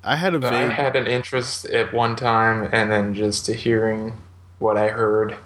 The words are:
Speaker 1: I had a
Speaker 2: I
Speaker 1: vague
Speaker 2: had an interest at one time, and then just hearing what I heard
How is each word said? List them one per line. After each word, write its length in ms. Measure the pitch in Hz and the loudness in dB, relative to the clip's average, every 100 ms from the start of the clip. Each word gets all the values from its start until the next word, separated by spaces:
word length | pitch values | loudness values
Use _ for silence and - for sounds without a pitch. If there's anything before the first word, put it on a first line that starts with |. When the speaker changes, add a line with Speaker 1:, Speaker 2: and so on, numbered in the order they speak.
Speaker 1:
I 140 | - 147 | -2 0
had 180 | 185 165 | 0 0
a 100 | 127 | 0
Speaker 2:
I 40 | |
Speaker 1:
vague 220 | 120 123 | 0 0
Speaker 2:
had 260 | 117 139 131 | 0 0 0
an 100 | 117 | 0
interest 560 | 123 - 131 120 - - | -2 -2 -4 -4 -8 -2
at 260 | 117 110 | -2 0
one 240 | 117 117 113 | 0 0 0
time, 500 | 120 113 113 110 101 | 0 4 2 2 0
and 180 | 113 107 | 0 2
then 220 | 107 101 | 2 0
just 340 | 101 107 104 - | 0 -2 -2 -4
hearing 640 | 113 117 113 110 110 110 110 - - - - | -2 0 2 2 -2 -6 -10 -18 -20 -20 -2
what 160 | 110 104 | 0 2
I 140 | 107 | 2
heard 480 | 110 110 107 107 - | 2 2 2 0 -4